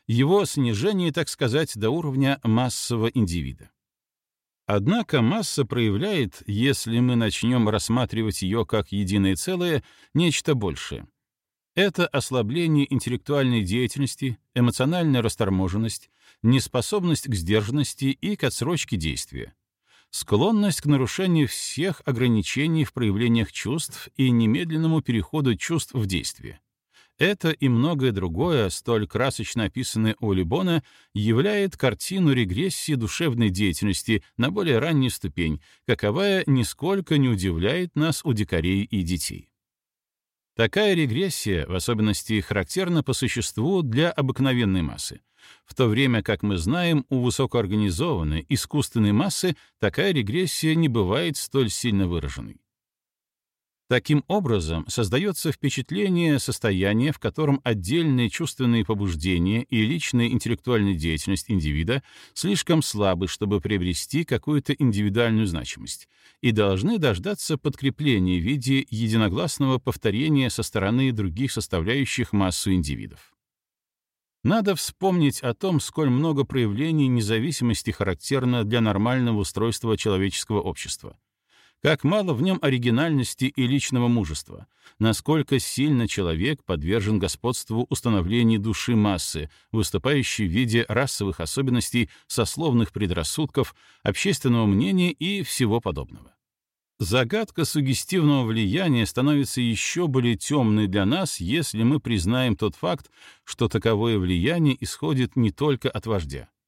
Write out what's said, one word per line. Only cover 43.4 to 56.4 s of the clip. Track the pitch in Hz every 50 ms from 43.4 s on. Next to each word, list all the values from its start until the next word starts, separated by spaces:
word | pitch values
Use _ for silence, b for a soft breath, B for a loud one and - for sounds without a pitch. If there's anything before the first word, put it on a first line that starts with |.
| 98 - - 107 117 170 196 180
для | 156 120 110 135 165 170
обыкновенной | - - 139 131 123 - 135 135 127 123 117 98 95 90
массы, | 80 67 55 - - - - - _ B B B B B B B B
в | B -
то | - 131
время | 113 107 127 139 127 120 107
как, | - - 104 - -
мы | 104 98
знаем, | 87 80 98 151 180 175 170 165 147 - -
у | 139 127
высокоорганизованной, | 120 123 - - 135 - - 120 104 92 104 107 104 98 80 90 156 180 135 90 80 76 76 80 - -
искусственной | 143 - - - - 147 135 - - 117 107 104 104
массы | 113 180 196 - - 185 185 151 b b b b b
такая | 110 98 - - - -
регрессия | 160 139 107 101 123 180 185 - - - 156 160 160
не | 165 165 139
бывает | 113 117 95 90 107 143 175 170 143
столь | - - - - 139 127 101
сильно | - - - 120 101 98 95
выраженной. | 87 87 82 76 67 - 67 55 52 - - _ _ _ _ _ _ _ _ _ _ _ _ _ _ _ _ _ _ _ _ _ _ _ _ _
Таким | - 123 120 - - 151 143 -
образом, | - 185 214 180 123 113 95 80 78 82 80 78
создаётся | - - 123 110 82 120 143 196 208 175 - - 156
впечатление | - - - 135 - 139 123 - 160 202 208 185 180 170 170 160 147
состояния, | 120